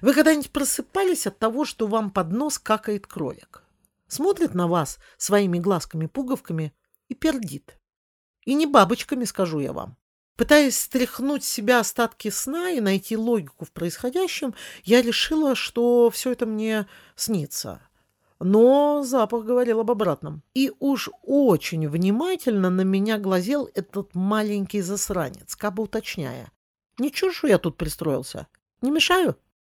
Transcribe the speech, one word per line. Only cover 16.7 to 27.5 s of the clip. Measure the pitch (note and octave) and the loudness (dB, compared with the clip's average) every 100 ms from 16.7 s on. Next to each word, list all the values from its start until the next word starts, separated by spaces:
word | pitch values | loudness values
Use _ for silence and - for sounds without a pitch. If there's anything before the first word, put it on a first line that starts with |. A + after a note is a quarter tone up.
| A3 G3+ - - - | -2 -4 -10 -20 -10
снится. | - G#3 C#3+ - A2+ F2+ _ _ _ _ _ - | -4 -2 -4 -8 -10 -12 _ _ _ _ _ -6
Но | F3+ G#3 A#3+ C#4 D4 D4 | 2 6 8 6 4 2
запах | C4+ C4 G#3+ A#3 A3 | 0 0 0 -2 0
говорил | B3 A#3+ A3 | 0 2 0
об | A3 | 0
обратном. | A#3 G3 D3 D#3 D3+ - | 0 0 -2 -6 -12 -8
И | - C4+ - | -2 -2 -2
уж | C#4 C4 - - | -2 -2 -4 -10
очень | - C#4 C4+ E3+ - D#3+ D#3 | 0 4 4 4 0 -4 -2
внимательно | D#3+ F3+ G#3+ E4+ F#4 - G#3 F#3 | 0 2 2 0 -2 -2 0 2
на | F#3 | 2
меня | F#3+ F#3+ G3+ A3 | 2 0 0 -2
глазел | G3 F#3 F3+ C#4+ C4+ | 0 0 0 -2 -4
этот | - F3 G3+ G3 | -6 -6 -8 -8
маленький | F3+ F#3+ G#3+ G#3+ G#3 G3 G#3 | -4 -2 0 0 -2 -4 -4
засранец, | F3 G3+ - F#3+ C#3+ - - - | -4 -4 -4 -4 -4 -8 -16 -8
как | G#3 | -6
бы | F#3+ | -6
уточняя: | G#3+ A3 - - C#3 B2+ B2 _ _ _ _ - | -6 -6 -8 -8 -8 -10 -16 _ _ _ _ -6
«Ничего, | C4+ - F#4+ | -6 -2 -2
что | F4 | 0
я | D4+ | 2